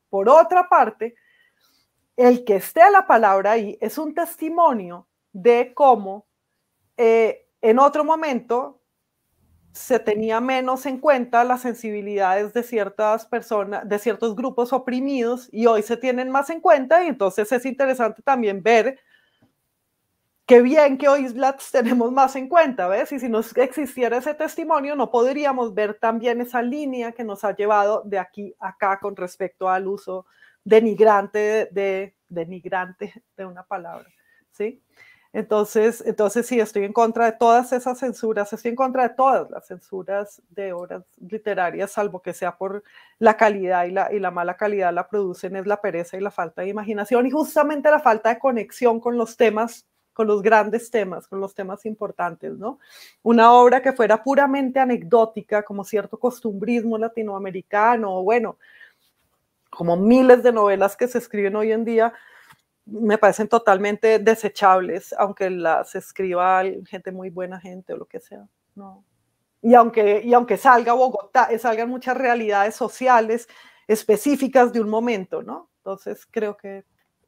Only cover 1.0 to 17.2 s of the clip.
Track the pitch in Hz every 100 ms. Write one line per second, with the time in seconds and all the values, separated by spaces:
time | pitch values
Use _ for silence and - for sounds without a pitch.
1 | 233 - _ _ _ _ _ _ _ _
2 | _ - 247 247 247 196 - 320 370 392
3 | 381 240 214 196 196 226 208 - 214 294
4 | 311 - - - 320 339 330 233 175 175
5 | _ _ _ 196 226 240 247 - 277 220
6 | 196 202 - _ _ _ _ _ _ -
7 | 226 226 220 - _ _ 220 240 285 302
8 | 294 320 311 247 - 240 285 - _ _
9 | _ _ _ _ _ _ _ - - 233
10 | 240 208 220 226 247 262 254 262 277 262
11 | 302 262 247 240 247 247 254 233 220 208
12 | 202 202 190 190 208 240 240 226 196 -
13 | 214 220 - 233 226 214 196 202 208 208
14 | 240 - 233 208 247 240 247 262 262 254
15 | 277 269 233 247 - 214 233 220 214 233
16 | 254 247 262 269 277 330 359 294 262 330
17 | 339 -